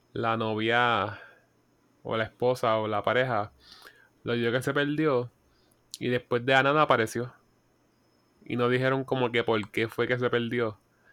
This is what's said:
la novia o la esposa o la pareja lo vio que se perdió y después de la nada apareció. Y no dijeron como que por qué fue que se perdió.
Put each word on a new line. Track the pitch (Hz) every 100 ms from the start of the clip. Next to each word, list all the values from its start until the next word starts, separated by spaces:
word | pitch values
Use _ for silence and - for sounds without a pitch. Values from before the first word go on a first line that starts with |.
| _
la | - 117 113
novia | 110 107 110 117 120 110 104 101 - - _ _ _ _ _ _
o | 120 110
la | 110
esposa | - 123 127 117 110
o | 107
la | 104
pareja | 110 117 131 107 107 _ - - - - _ _
lo | 117
vio | 120 117
que | 127
se | 135
perdió | 143 143 151 156 123 123 _ _ _ _ _ _ -
y | 123
después | 123 - 123 123
de |
la | 135
nada | 135 151
apareció. | 151 123 110 113 127 - _ _ _ _ _ _ _ _ _ _ -
Y | 120
no | 120
dijeron | 127 131 135 131
como | 131 120
que | 117
por | 117 110 101
qué | - 113
fue | - 117
que | 123
se | 123
perdió. | 120 117 120 113 104 _ _ _